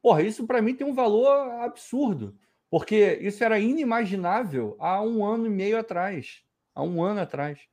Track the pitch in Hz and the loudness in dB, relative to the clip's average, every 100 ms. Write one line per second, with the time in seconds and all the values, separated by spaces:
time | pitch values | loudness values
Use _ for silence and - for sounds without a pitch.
0 | 240 160 196 220 226 254 220 262 277 254 | 6 4 2 -2 -2 0 0 -2 -4 0
1 | 233 214 269 277 262 233 240 - - 247 | 2 4 4 4 0 -6 -8 -10 -6 -2
2 | 269 156 101 - _ _ _ 165 - 214 | 0 -2 -6 -12 _ _ _ -2 2 4
3 | 202 160 202 202 226 214 220 302 262 226 | 4 4 -4 -2 2 2 2 0 0 0
4 | 208 196 175 214 220 135 107 - 160 190 | 0 -2 0 -2 -2 -4 -4 -4 -2 0
5 | 220 226 202 226 226 196 196 226 226 175 | 0 0 0 0 -2 -2 0 -2 -2 -4
6 | 190 175 - - _ _ _ - 156 170 | -4 -6 -12 -20 _ _ _ -6 -4 0
7 | 180 208 170 143 147 143 _ | 0 -2 -4 -4 -6 -8 _